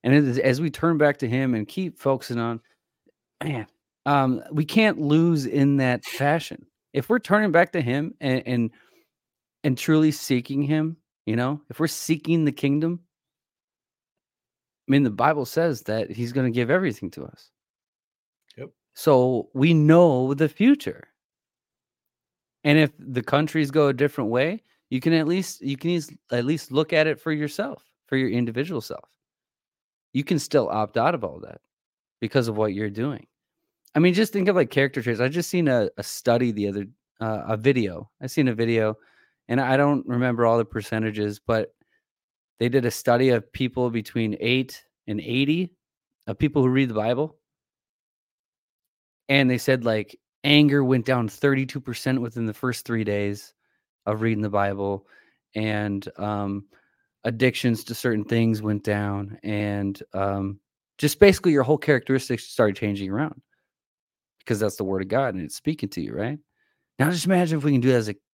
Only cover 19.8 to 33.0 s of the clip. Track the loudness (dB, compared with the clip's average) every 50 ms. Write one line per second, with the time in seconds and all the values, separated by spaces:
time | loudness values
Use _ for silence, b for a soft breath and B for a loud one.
19.8 | 6 6 8 8 8 6 6 2 0 0 0 0 0 -2 0 2 4 4 4 2
20.8 | 0 -10 -12 -12 -18 _ _ _ _ _ _ _ _ _ _ _ _ _ _ _
21.8 | _ _ _ _ _ _ _ _ _ _ _ _ _ _ _ _ _ 4 4 4
22.8 | 4 2 _ -10 -16 -6 -6 -6 -2 0 0 0 0 0 0 -2 -2 2 2 2
23.8 | 4 4 2 2 0 0 0 -2 -4 0 0 0 0 0 -2 -6 _ _ _ _
24.8 | _ _ -6 -2 0 2 2 2 2 2 0 -2 -2 -6 -10 -10 -8 -8 -8 -4
25.8 | -2 -2 -2 -2 -4 -8 -16 -20 _ _ -4 -2 0 0 -2 -4 -4 -2 -2 -2
26.8 | 0 2 2 2 2 2 0 -4 -4 -4 -4 -2 -4 -6 -4 -6 -8 -8 -8 -14
27.8 | _ _ _ _ _ _ -2 0 0 0 0 -2 -2 -2 -4 -6 -6 -6 -6 -10
28.8 | -8 -10 -14 -14 -16 _ _ _ _ _ _ _ _ _ _ _ _ _ _ _
29.8 | _ _ _ _ _ _ _ -6 -2 0 -2 -2 -2 2 0 0 2 2 -2 -2
30.8 | -4 -2 _ 0 0 0 0 -2 -6 -8 -10 -12 -16 -18 -20 -20 _ _ _ _
31.8 | _ _ _ _ _ _ _ _ -8 0 0 0 0 2 0 0 -2 -2 -2 -4
32.8 | -6 -6 -4 -6